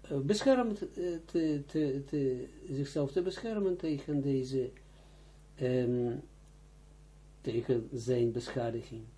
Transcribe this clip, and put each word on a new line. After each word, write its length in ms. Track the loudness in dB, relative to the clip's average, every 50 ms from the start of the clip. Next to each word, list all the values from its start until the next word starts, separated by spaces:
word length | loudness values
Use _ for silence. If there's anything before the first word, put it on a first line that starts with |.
eh, 180 | -8 -4 -4 -2
beschermd, 640 | 0 2 0 2 6 6 6 6 4 2 0 -4 -6 -8 -6
eh, 120 | -4 -4 -4 -4 -4 -8
te, 380 | -2 0 2 2 4 2 0 -2
te, 360 | -2 0 2 2 2 2 -2 -4
te, 420 | -2 0 2 2 2 0 0 -4 -10 -12 -16 -10 -6
zichzelf 420 | -2 -2 -2 -2 0 0 0 2 0
te 100 | 0 0
beschermen 540 | 0 -2 -4 -6 -4 -2 0 2 0 0
tegen 440 | 0 0 -2 -2 -2 -2 -2 -2 0
deze, 500 | 2 2 2 0 0 0 0 -2 -2 -2 -6 -12 -20 -20 -20 -20 -20 -20 -20 -20 -20 -20 -20 -20 -20 -20 -8
ehm, 640 | -2 0 2 2 4 4 4 2 2 2 0 -2 -4 -6 -12 -18 -20 -20 -20 -20 -20 -20 -20 -20 -20 -20 -20 -20 -20 -20 -20 -20 -20 -20 -20 -20 -10
tegen 480 | -6 -2 -2 -2 2 2 2 2 2 -2 -8
zijn 400 | -6 0 2 2 4 4 2 2
beschadiging. 720 | 0 -4 -4 -4 -2 -2 -2 -2 -4 -6 -8 -12 -12 -12 -14 -18